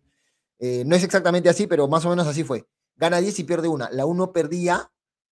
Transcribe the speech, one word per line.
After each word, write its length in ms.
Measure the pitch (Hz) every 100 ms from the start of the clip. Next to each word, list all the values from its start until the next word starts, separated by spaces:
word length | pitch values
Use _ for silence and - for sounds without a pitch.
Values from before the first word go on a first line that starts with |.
| _ _ _ _ _ -
eh, 260 | 123 123
no 120 | 131 175
es 80 |
exactamente 440 | 180 196 175 175 175
así, 200 | 175 208
pero 200 | 165 139
más 160 | 160 175
o 40 |
menos 160 | 175 156
así 180 | 147
fue. 220 | 139 120 - _ _ -
Gana 260 | 165 175
diez 160 | 190 202
y 60 |
pierde 240 | 147 170 165
una. 200 | 151 117
La 160 | 127 143
U 80 | 175
no 160 | 185
perdía, 600 | 175 151 175 175 180 - _ _ _ _